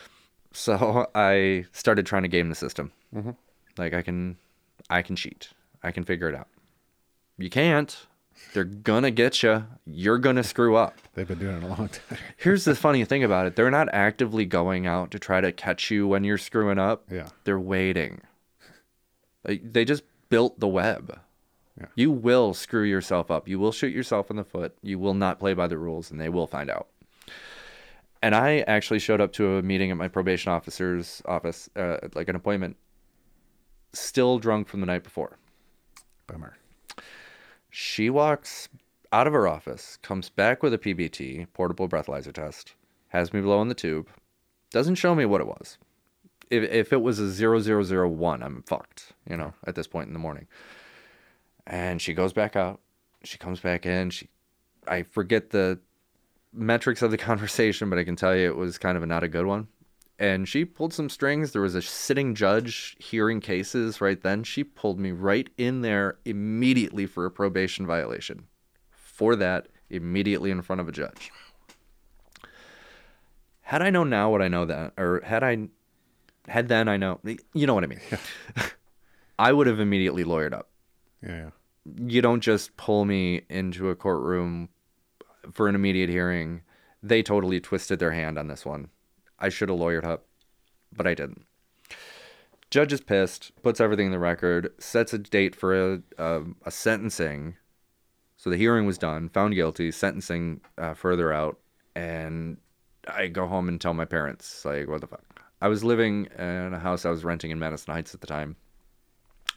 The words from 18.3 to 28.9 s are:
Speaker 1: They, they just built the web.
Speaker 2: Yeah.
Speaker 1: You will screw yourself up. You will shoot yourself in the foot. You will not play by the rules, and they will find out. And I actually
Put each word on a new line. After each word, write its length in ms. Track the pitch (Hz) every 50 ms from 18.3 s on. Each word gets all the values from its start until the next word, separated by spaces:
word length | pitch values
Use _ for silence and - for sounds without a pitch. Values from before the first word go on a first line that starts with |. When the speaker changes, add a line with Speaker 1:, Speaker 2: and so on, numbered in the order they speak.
| _ _ _ _ _ _ _ - - _ _ _ _ _ _ _ _ _ _ _ _ _ -
Speaker 1:
They, 140 | - 101 -
they 280 | 98 117 113 120 117
just 180 | 120 147 143 - _ _ _ _ _
built 300 | 120 113 120 120 - -
the 80 | - 101
web. 520 | 95 92 90 110 107 - - - - - - _ _ _ _ _ _ _ _ _ _ -
Speaker 2:
Yeah. 80 | - - _
Speaker 1:
You 160 | - 120 156
will 420 | 151 127 110 120 123 127 120 104 92
screw 300 | - - - - 113 104
yourself 480 | 104 98 95 87 - 95 87 85 -
up. 160 | 85 78 - -
You 100 | 95 95
will 140 | 98 107
shoot 200 | 113 - - 135 -
yourself 360 | 110 127 - 123 104 98 -
in 60 | 104
the 80 | 107 98
foot. 340 | - - 87 87 - - _ -
You 160 | 101 98 92
will 160 | 92 98 95
not 240 | 98 98 92 90 -
play 160 | 98 98 95
by 100 | 90 87
the 120 | 87 85 78
rules, 320 | 82 85 80 80 82 -
and 100 | 76 78
they 80 | 80 80
will 180 | 85 87 82 76
find 220 | - 69 71 69
out. 180 | 52 50 - - _ _ _ _ _ _ - - - - - - - - - - - - - - - - _ _ _ _
And 140 | - 113 107
I 240 | 110 123 139 151 151
actually 400 | - - 107 107 - -